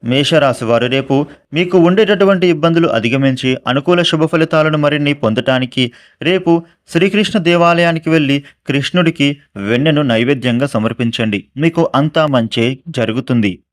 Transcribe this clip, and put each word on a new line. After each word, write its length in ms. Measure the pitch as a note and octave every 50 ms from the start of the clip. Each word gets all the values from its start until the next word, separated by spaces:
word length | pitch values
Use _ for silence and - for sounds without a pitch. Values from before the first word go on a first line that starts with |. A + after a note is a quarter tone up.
| - A#2 B2
మేషరాశి 520 | C3+ D3 - C3 B2+ C3 C#3 B2 - A#2+ A2
వారు 180 | A#2 A#2 A#2 B2+ B2+
రేపు 200 | C3+ C3+ C3+ C#3 C3+ D3 D3+ - _ _ _ - D3+
మీకు 180 | F3+ F3+ F#3 F#3 E3+ F3
ఉండేటటువంటి 600 | F#3 G3 A3 F#3+ G#3 F3+ G3+ G3 G3 F#3 F3 F3+ E3+
ఇబ్బందులు 320 | D3+ D3 E3+ E3 E3 E3 E3+ - A2+
అధిగమించి 560 | G#2 A#2+ A#2 C3+ C3+ C3+ C3 B2+ - C3 B2+ - - -
అనుకూల 320 | B2+ C#3 D3 - F3+ F3 F3 -
శుభ 160 | - D#3 D#3 D#3+ -
ఫలితాలను 440 | E3 D#3+ D#3+ - D#3+ D#3 D#3 D3+ D3+ D3 D3
మరిన్ని 280 | C#3+ D3+ D3 C#3+ D3 C#3+ -
పొందటానికి 640 | A2+ A2 A2+ A#2+ - C3 B2+ C3 B2 - - B2+ A#2+ - - - _ _ _ - D3
రేపు 220 | F#3 F#3 F3+ E3+ E3+ E3+ E3+ _ _ _ _ _
శ్రీకృష్ణ 460 | - E3+ F3 G3+ G3 G#3+ G#3+ - - G#3+ E3+ E3
దేవాలయానికి 600 | F3 F3 E3+ E3+ E3+ E3+ F3 E3+ E3 D#3+ D#3+ D#3+ D#3+ D#3+
వెళ్ళి 200 | D3+ C3+ C#3 C#3+ C#3 - _ _ _ -
కృష్ణుడికి 580 | C3 C#3 C3+ - - F3+ F3+ E3+ D#3+ - C#3+ C#3+ C#3+ C#3 _ _ _ G2 G2 G2+
వెన్నెను 340 | A2+ B2 C#3 D#3+ D#3 D3 D3+ C3+
నైవేద్యంగా 580 | A#2 A2+ A#2+ B2 C#3+ B2+ A#2 B2+ A#2 A#2+ C3+ C#3+ -
సమర్పించండి. 680 | A2+ G#2+ A2+ A#2 _ B2+ A#2 A2+ - A#2+ A2 G#2 G2+ - _ _ C3 D3
మీకు 200 | E3 E3 - E3 D3 - C3
అంతా 240 | C#3+ D#3 - E3 D#3 D3+ C#3
మంచే 320 | B2+ A2+ A2 - B2 A#2 A#2+ C3+ C3 _ - D#3+ -
జరుగుతుంది. 540 | A#2+ A2 A2 B2 B2+ - C3 A#2+ A2 G2+ F2+ F2 _ _